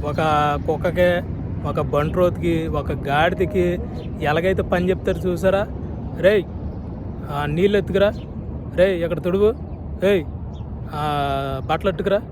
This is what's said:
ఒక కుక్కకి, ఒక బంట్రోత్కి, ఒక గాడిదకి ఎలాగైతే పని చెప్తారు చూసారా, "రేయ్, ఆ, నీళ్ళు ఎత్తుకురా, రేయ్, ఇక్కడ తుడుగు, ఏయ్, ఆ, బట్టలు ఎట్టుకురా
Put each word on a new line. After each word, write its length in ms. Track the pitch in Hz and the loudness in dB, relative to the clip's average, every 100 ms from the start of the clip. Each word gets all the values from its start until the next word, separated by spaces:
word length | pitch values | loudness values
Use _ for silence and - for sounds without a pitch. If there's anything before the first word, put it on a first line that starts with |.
ఒక 120 | 147 147 156 151 147 143 156 | -2 0 2 4 4 0 -2
కుక్కకి, 540 | 151 180 165 180 175 - - - - - | 0 0 4 2 2 -2 -6 -6 -4 -4
ఒక 120 | 143 | -2
బంట్రోత్కి, 840 | 143 143 151 - 135 - 170 165 160 | 0 0 0 2 2 2 0 0 0
ఒక 260 | 147 135 | -2 -2
గాడిదకి 880 | 135 123 143 170 180 180 190 175 175 - - - - | -4 0 2 2 2 0 2 2 0 -6 -8 -8 -4
ఎలాగైతే 400 | 147 156 180 190 | 0 2 2 0
పని 280 | 180 180 180 | 0 0 2
చెప్తారు 280 | 185 - 170 | 0 0 -2
చూసారా, 480 | 180 214 190 196 214 - - - - - | -2 2 2 2 0 -6 -8 -8 -8 2
"రేయ్, 240 | 180 208 - - - - - - - - - | 4 4 0 -8 -8 -8 -10 -10 -10 -10 -6
ఆ, 140 | 143 147 | -4 -2
నీళ్ళు 320 | 156 196 202 | 2 4 4
ఎత్తుకురా, 340 | 180 190 202 - - - - - - | 2 4 4 2 -8 -10 -8 -8 -6
రేయ్, 280 | - 190 180 | 4 4 4
ఇక్కడ 220 | 170 160 | -2 -2
తుడుగు, 300 | 175 190 208 - - - - - | 0 4 2 2 -8 -10 -10 0
ఏయ్, 200 | 185 196 147 - - - - - - | 2 2 0 -8 -10 -10 -10 -10 -8
ఆ, 680 | 147 151 147 143 139 139 135 131 | -4 -2 0 0 -2 -2 -4 -2
బట్టలు 200 | 156 196 | 0 0
ఎట్టుకురా 300 | 165 196 202 - | 0 0 0 0